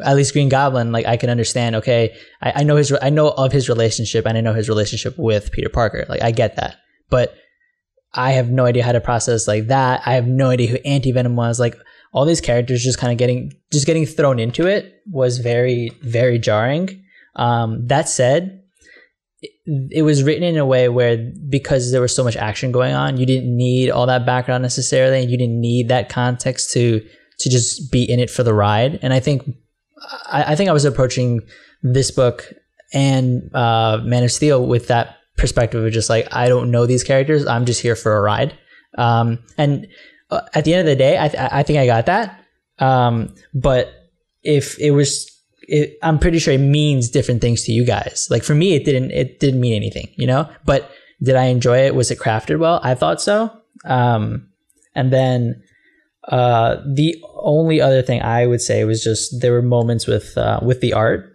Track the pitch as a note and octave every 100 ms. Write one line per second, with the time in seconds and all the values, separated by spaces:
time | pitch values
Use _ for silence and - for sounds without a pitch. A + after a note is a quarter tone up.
0 | C3+ C#3 C#3 D3 C#3 C3+ C#3 B2+ A#2 A#2
1 | A#2 A#2 A#2+ A#2+ A2 B2+ A#2 A2 B2+ A#2
2 | A2+ - - _ - C#3+ D3 D3 C3 C#3
3 | C3+ D3+ D3+ - C3+ C#3+ B2+ A2+ A2+ -
4 | G#2+ A2+ A2+ A2+ A2+ A2+ G#2+ G#2+ G#2 A2
5 | - - A2+ G#2 - - - B2+ A2 -
6 | - - A#2 A#2 A2 - - - _ _
7 | _ B2 - - _ _ _ _ _ _
8 | _ - B2+ C3 A#2+ C3 B2 A#2+ A#2+ A#2+
9 | - A#2 - A2+ - G#2+ A2+ C3+ C3 B2+
10 | - B2+ A#2+ C3 C3 B2 A2+ C3 C#3+ C#3
11 | C3 B2+ B2 A#2+ A#2 A#2 A#2+ - - -
12 | _ - D3+ D#3+ - A#2+ A#2+ B2 B2+ -
13 | B2 A#2+ B2 B2 C3 - _ D3 C#3 D#3+
14 | D#3 - C#3+ B2 A2+ C#3 F3 G3+ - _
15 | G#3 C#3+ B2 B2 A#2+ A#2+ B2+ A#2+ A#2 -
16 | B2 A#2+ C3 A#2+ A2+ G#2+ A#2+ D3+ F#3+ -
17 | _ _ _ - A#2+ A#2 A2+ A2+ A#2+ C#3
18 | D#3+ - B2 D3+ F#3 - _ _ _ -
19 | _ _ _ _ - _ - C#3 C3 D#3+
20 | D#3 C#3+ C#3 D3+ F3 D#3 C3+ B2+ B2 B2
21 | A#2+ A#2 A#2 - C#3+ C3+ - C3+ B2 C3
22 | B2 - A#2+ A2 G#2+ G2+ C3 B2 C3 C#3
23 | C#3+ B2+ B2+ C3 B2 A#2+ B2+ B2+ B2+ -
24 | B2 B2+ B2 B2+ B2+ B2 B2 C#3 B2+ C3
25 | C3 C3+ B2 B2 A#2+ A#2 A#2 B2 A#2 B2+
26 | - C3 B2 B2 C3 B2 - C3 A#2+ A2
27 | - _ _ - C3 B2+ A#2 - C3+ B2+
28 | A#2+ A#2+ B2 - A#2 G#2+ G2+ G#2+ C3 F3
29 | C3 C3 D3 C3+ - - _ _ _ _
30 | - - - - D3 D3+ G3 D3+ C#3+ B2
31 | B2+ - B2 A#2 - - - _ B2+ B2+
32 | B2+ - B2 - - - _ _ _ C#3
33 | C#3 C3 B2+ B2 - C3 A#2+ A2+ A2+ A2
34 | A#2 B2 A#2+ - D3+ C3+ B2 A#2+ - A#2
35 | - - _ - B2+ - A#2 A#2+ A2 A2+
36 | G#2+ A2+ - B2 B2 B2 A#2+ A#2+ A#2+ B2+
37 | - C3+ C#3 D3+ C#3 A#2 B2 A2 A#2+ A2
38 | A2+ G#2+ G#2 G#2+ C#3+ - _ - _ -
39 | A#2+ A#2 A#2 A#2 - - C#3+ C#3 - -
40 | - _ _ - - E3 D#3 F3+ D#3+ C3
41 | C3 - D3 - C3 C3+ D3 D3+ B2 A2+
42 | C#3 G3+ G3+ - _ _ _ - C3 B2+
43 | A#2+ A2+ G2+ - _ C3+ C#3+ B2+ - -
44 | _ _ _ _ - C#3+ - - D3 C#3+
45 | C#3 - - _ _ _ - D3+ D3 -
46 | D#3+ D#3 F3 E3 D#3 C3+ C#3 D3 D3+ C3+
47 | A#2 C#3+ - A#2+ A#2+ A2+ - A2 A#2+ G#2
48 | - - - A#2+ - D3 F#3+ D3+ D3+ B2+
49 | C3 - B2+ - C#3 B2+ B2 A2 G#2+ -
50 | - - B2+ C3 D#3 - - C#3 - -
51 | _ - B2+ C3 B2+ B2 B2 B2 C3+ C3+
52 | A#2 B2 B2 A2 - D3+ E3 E3+ - -
53 | D#3+ D3+ - G#3 A3+ - _ - - B2+
54 | B2 A2+ A2+ A2+ - _ _ _ _ D#3
55 | C3 C3 C3 B2 A#2 B2 _ _ _ _
56 | _ _ - B2+ B2 A#2 A#2 - C#3+ C#3
57 | D#3 - - - D#3 D3+ E3 D#3 C3+ C3
58 | B2+ A#2+ A2+ A#2 B2 A#2+ - A2 A2 A2
59 | A2+ A2 - B2 B2 A#2+ B2 A#2+ A#2 A#2
60 | - A2 - - A2 A2 A#2 B2+ G#2 G#2
61 | A2+ C#3+ -